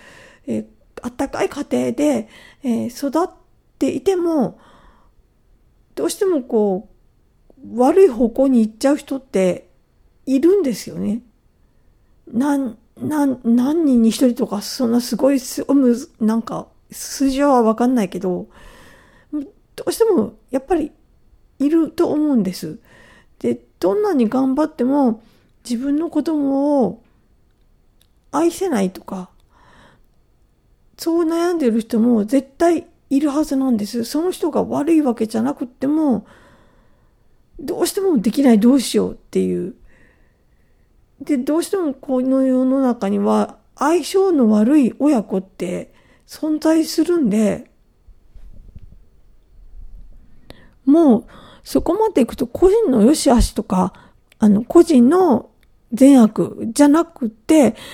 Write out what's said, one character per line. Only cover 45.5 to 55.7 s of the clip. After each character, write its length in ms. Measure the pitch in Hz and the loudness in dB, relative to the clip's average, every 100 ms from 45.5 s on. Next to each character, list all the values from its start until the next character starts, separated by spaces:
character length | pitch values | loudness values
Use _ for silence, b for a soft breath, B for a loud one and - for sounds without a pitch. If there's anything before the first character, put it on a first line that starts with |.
| - 180 180 - b b b b | -10 -8 -8 -12 b b b b
存 320 | - 311 311 | -8 -4 -2
在 260 | 311 320 | 0 0
す 180 | 320 - | 0 -2
る 140 | 320 349 | 0 0
ん 120 | 240 | 0
で、 400 | 214 208 185 - _ _ _ _ - _ - - - - - - - - _ _ - _ - - - - - - - - - b b b b | 0 0 -2 -10 _ _ _ _ -20 _ -20 -20 -20 -20 -20 -20 -20 -20 _ _ -20 _ -20 -20 -20 -20 -20 -20 -20 -20 -20 b b b b
も 340 | - 311 311 220 | 2 4 6 4
う 80 | - B B B - | 0 B B B -4
そ 160 | 269 | -4
こ 120 | - | 0
ま 160 | 381 440 | 0 0
で 120 | 320 | 2
い 40 | 233 | 0
く 100 | - | -2
と 100 | 247 | -8
個 240 | - 370 | 2 2
人 220 | 453 403 | 4 2
の 100 | 247 | 4
良 100 | 220 | 4
し 160 | 311 285 | 2 2
悪 140 | 240 | 4
し 100 | - | 2
と 120 | - | -2
か、 280 | - 185 185 b b b _ - | -4 -2 -2 b b b _ 0
あ 100 | 214 | 2
の、 140 | 208 | 2
個 220 | 240 339 | 4 4
人 240 | 330 269 240 | 6 6 4
の 420 | 359 359 226 - _ _ | 4 4 2 -2 _ _